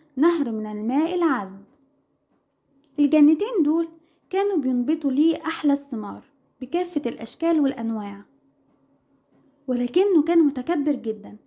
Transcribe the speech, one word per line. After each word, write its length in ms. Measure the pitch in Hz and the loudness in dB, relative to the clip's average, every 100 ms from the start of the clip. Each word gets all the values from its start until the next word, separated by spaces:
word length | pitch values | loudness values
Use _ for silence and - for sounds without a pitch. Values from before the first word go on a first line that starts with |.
| _ - | _ 0
نهر 360 | 330 339 240 | 2 2 -2
من 140 | 220 214 | -4 -6
الماء 500 | 208 220 269 320 359 | -6 -2 0 0 0
العذب. 480 | 330 247 190 196 202 _ _ _ _ _ _ _ _ _ _ _ _ - | 0 0 -4 -12 -20 _ _ _ _ _ _ _ _ _ _ _ _ 0
الجنتين 640 | 285 302 294 311 440 453 | 2 6 6 6 0 0
دول 260 | 294 330 330 - _ _ _ | 2 0 -2 -8 _ _ _
كانوا 280 | 381 403 370 | -2 0 0
بينبتوا 540 | 254 247 240 311 277 | 0 0 -2 -2 -2
ليه 260 | 254 320 - 311 | 2 2 0 -6
أحلى 280 | - 294 | -4 0
الثمار 500 | 277 - 220 208 202 - _ _ - | 0 -2 -10 -10 -12 -18 _ _ -16
بكافة 400 | 254 349 349 339 233 | -6 -4 -4 -4 -6
الأشكال 540 | - 226 - 330 320 | -6 -12 -4 0 2
والأنواع، 680 | 269 254 226 220 202 202 208 _ _ _ _ _ _ _ _ _ _ _ _ _ - | 2 0 -4 -6 -8 -14 -20 _ _ _ _ _ _ _ _ _ _ _ _ _ -6
ولكنه 560 | 247 247 359 403 349 | -4 0 2 4 4
كان 160 | 302 339 | 4 4
متكبر 520 | 294 269 247 330 277 | 4 0 -2 -2 0
جدًا. 460 | 247 220 202 202 208 | -2 -4 -8 -10 -20